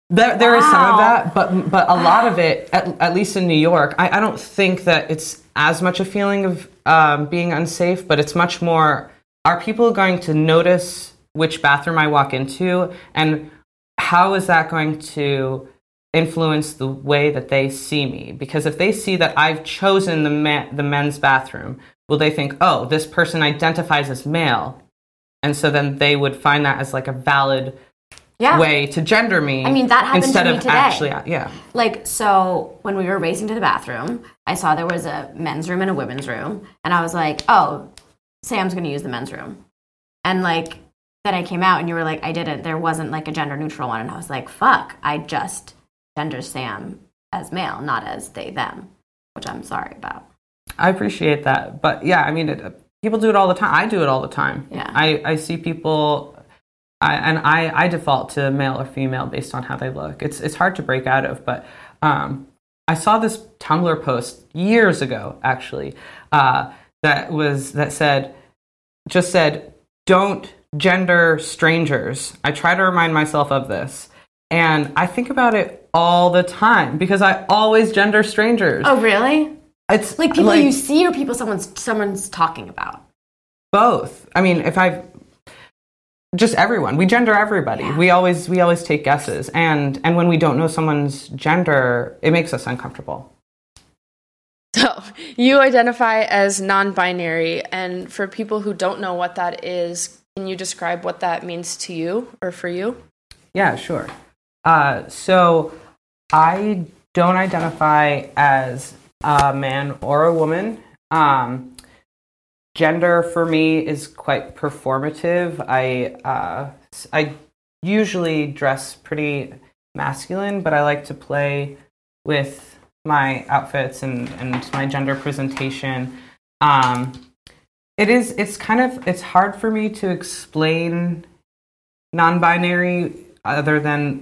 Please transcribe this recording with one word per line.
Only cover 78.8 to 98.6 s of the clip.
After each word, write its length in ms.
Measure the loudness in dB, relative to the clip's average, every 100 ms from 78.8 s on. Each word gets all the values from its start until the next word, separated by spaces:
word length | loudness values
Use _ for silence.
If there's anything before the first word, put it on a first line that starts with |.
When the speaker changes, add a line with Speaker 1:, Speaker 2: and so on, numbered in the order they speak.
| 2
Speaker 2:
Oh, 140 | 4
really? 560 | 4 4 4 2 0 -6 _ _ 0
Speaker 1:
It's 280 | 0 0 0
Speaker 2:
Like, 120 | 2
people 100 | 4
Speaker 1:
like 180 | 6 6
Speaker 2:
you 60 | 6
see 320 | 2 2 2 2
or 60 |
people 220 | 2 -4
someone's, 440 | -4 -4 -6 -8 -8
someone's 480 | -4 -2 -2 -6 -8
talking 400 | -4 -4 -4 -14
about? 360 | -12 -12 -12 _ _ _ _ _ _ _
Speaker 1:
Both. 560 | 4 4 2 -4 -12 -4
I 80 | 0
mean, 160 | 2 2
if 180 | 0 2
I, 240 | 2 0 -10 -20 _ _ -20 -20 -20 _ _ _ _ _ _
just 200 | 0 2
everyone. 420 | 2 2 0 0 2
We 100 | 2
gender 260 | 4 4
everybody. 520 | 2 2 0 0 -4
Speaker 2:
Yeah. 120 | -4 2
Speaker 1:
We 140 | 4
always, 380 | 6 4 0 0
we 120 | 2
always 220 | 2 2
take 220 | 0 -2
guesses. 440 | 2 0 -2 -6 -4
And, 500 | 0 2 2 0 -2
and 120 | 0 2
when 120 | 4
we 80 | 4
don't 220 | 2 2
know 80 | 0
someone's 600 | 0 0 0 -2 -4 -12
gender, 880 | -4 0 2 2 2 2 0 -4 -2
it 80 | 2
makes 220 | 2 0
us 140 | -4 -6
uncomfortable. 680 | -8 -10 -14 -12 -12 -14 _ _ _ _ _ _ _ _ _ _ _ _ _ _
Speaker 3:
So, 280 | -2 0 -2 -12 -18 -10 2
you 220 | 4 6
identify 640 | 6 6 4 2 2 2
as 360 | 2 2 2 0
non-binary, 1040 | 0 2 2 0 0 -2 -2 -2 -2 -4 -6
and 400 | -8 -8 -8 -10
for 160 | -8 -8
people 320 | -8 -6 -4